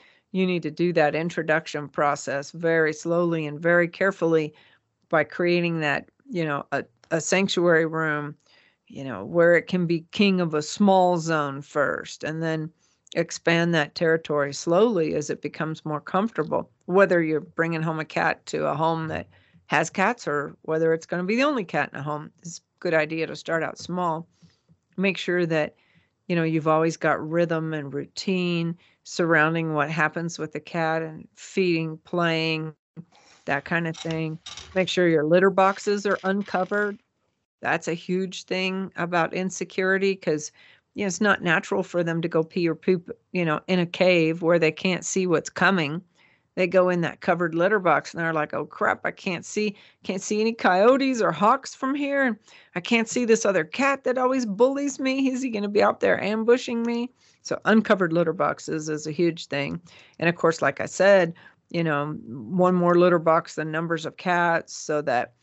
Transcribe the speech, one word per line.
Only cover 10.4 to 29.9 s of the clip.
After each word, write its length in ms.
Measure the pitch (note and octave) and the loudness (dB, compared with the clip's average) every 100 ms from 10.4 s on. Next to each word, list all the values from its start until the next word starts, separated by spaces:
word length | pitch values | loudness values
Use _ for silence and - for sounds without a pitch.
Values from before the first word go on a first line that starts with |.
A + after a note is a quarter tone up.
of 140 | E3+ | 0
a 80 | D3+ | -2
small 560 | D3+ - G3+ F#3+ F3+ F3 | -4 2 4 6 6 2
zone 440 | D#3+ D#3+ C#3+ C#3 | 0 -2 -2 -6
first 640 | D3 D#3 C3+ - - - | -6 -2 0 -2 -8 -10
and 180 | - D#3+ | -8 -4
then 280 | E3 D#3+ D#3 - _ _ _ | -4 -4 -6 -12 _ _ _
expand 600 | - E3+ - - E3+ E3+ | -4 -4 -2 2 2 4
that 200 | E3 C#3+ | 2 0
territory 580 | - E3+ D#3+ E3 D3 C#3+ | 0 0 0 0 -2 -2
slowly 640 | C#3 - E3 A3+ G3 D#3 | -4 0 4 4 2 0
as 160 | D#3 D3 | -2 -4
it 120 | D3+ | -6
becomes 420 | - - D#3 D#3+ | -8 -6 -6 -6
more 160 | D#3 D3 | -6 -8
comfortable. 720 | - F#3 A3 - D#3+ D3+ - _ - | -2 -2 -2 -2 -2 -2 -4 _ -2
Whether 360 | F3+ F#3+ F3 | 4 4 4
you're 180 | D#3+ D#3 | 2 -2
bringing 420 | - - E3 E3 | -4 -4 -2 -2
home 180 | D#3+ D#3+ | -4 -4
a 40 | |
cat 400 | D3+ - E3 - - | -6 -2 -2 -2 -6
to 200 | D#3 D3+ | -4 -2
a 80 | |
home 340 | D3 D#3+ E3 D#3+ | 0 0 0 -4
that 200 | D#3 - _ _ _ _ | -8 -10 _ _ _ _
has 240 | D3 D#3+ | 0 0
cats 380 | - G3 A#3+ - | 0 -2 -2 -4
or 280 | D3 D3 - | -4 -4 -10
whether 300 | - D#3+ E3 | -4 0 2
it's 140 | E3 - | 0 -2
gonna 180 | F3 | -6
be 120 | F3+ A3+ | -2 0
the 60 | |
only 200 | C#4+ C#4 | 0 -2
cat 260 | F3 D#3+ C#3+ | -4 -4 -4
in 60 | - | -6
a 40 | |
home, 280 | C#3+ D3 - _ | -8 -8 -10 _
it's 200 | E3+ E3 | -18 -18
a 40 | _ _ | _ _
good 140 | F3+ | -2
idea 320 | D#3+ D3+ D#3+ D#3 | 0 0 -4 -6
to 100 | D3+ | -8
start 260 | - E3 | -4 -4
out 160 | D3 - | -4 -8
small. 500 | - F3+ F3 D#3+ E3+ _ _ _ _ _ _ - | -8 -4 -2 -4 -8 _ _ _ _ _ _ -2
Make 220 | G3 F3 | -2 -2
sure 260 | - F3 E3+ | -2 0 2
that, 280 | D#3+ D3+ - _ _ _ _ _ | 0 -2 -6 _ _ _ _ _
you 80 | F3 | 0
know, 80 | |
you've 240 | D#3+ D#3+ D#3 | 0 0 2
always 280 | D#3 E3 D#3 | 2 2 0
got 300 | D#3+ D3 D#3 | 0 0 -2
rhythm 460 | E3 E3+ E3 D#3+ | 0 0 0 -4
and 180 | D#3 C#3 | -6 -6
routine 840 | C#3 C3+ - - F#3 F3+ E3+ E3+ E3 _ _ | -8 -10 -8 -4 -2 0 0 -2 -6 _ _
surrounding 720 | - - E3+ E3 D#3 E3 E3 | -14 -4 2 4 4 2 -2
what 160 | D3+ D3 | -2 -2